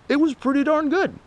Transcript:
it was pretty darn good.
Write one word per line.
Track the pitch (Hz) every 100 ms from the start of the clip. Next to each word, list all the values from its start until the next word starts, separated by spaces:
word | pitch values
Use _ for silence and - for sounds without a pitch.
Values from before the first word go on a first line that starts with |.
| -
it | 285
was | 320
pretty | 254 247 277
darn | 285 311 311
good. | 339 381 -